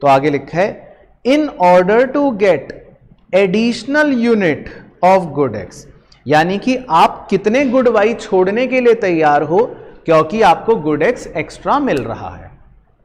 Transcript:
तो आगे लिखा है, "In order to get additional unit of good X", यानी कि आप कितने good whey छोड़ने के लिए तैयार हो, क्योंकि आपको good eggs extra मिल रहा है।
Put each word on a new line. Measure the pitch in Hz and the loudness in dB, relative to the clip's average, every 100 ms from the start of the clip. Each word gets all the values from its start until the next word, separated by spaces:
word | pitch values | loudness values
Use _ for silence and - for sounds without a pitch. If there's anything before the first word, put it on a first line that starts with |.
तो | 143 | 2
आगे | 135 147 | 2 2
लिखा | 139 135 160 | -2 -4 -4
है, | 208 - - - _ _ 233 | -4 -6 -20 -20 _ _ 0
"In | 302 294 - | 0 0 0
order | 180 180 185 226 | 4 4 4 2
to | 262 294 277 | 0 0 -2
get | 202 202 147 - - - _ _ _ _ | 0 0 0 -4 -18 -20 _ _ _ _
additional | 185 196 214 233 226 - 294 302 247 233 | 0 0 0 -2 -4 -2 0 0 0 0
unit | 220 175 131 - - - _ | 2 0 -2 -8 -20 -20 _
of | 180 190 170 139 | 2 2 0 -2
good | 131 | -2
X", | 107 90 - - - _ _ 120 | -4 -12 -18 -20 -20 _ _ -2
यानी | 151 170 196 | 0 0 -2
कि | 247 254 - | -2 -4 0
आप | 214 - - - | 2 2 0 -4
कितने | 190 214 254 277 | -2 0 0 0
good | 262 247 | 2 2
whey | 220 214 | 2 0
छोड़ने | 226 - 190 185 220 254 | -2 -2 0 0 0 -2
के | 254 | 0
लिए | 240 | 2
तैयार | 220 190 165 151 147 | 2 0 0 2 2
हो, | 151 180 - - - - | 0 0 -2 -6 -20 -10
क्योंकि | 160 156 160 220 | 0 2 2 2
आपको | 196 160 - 220 | 2 2 0 -2
good | 151 147 | -2 -2
eggs | 185 247 - | -2 -4 -8
extra | 165 151 - 180 269 | -10 -10 -8 -4 -2
मिल | 254 143 | -2 -4
रहा | 113 98 92 90 | -6 -10 -14 -16
है। | 87 - _ _ _ _ | -20 -20 _ _ _ _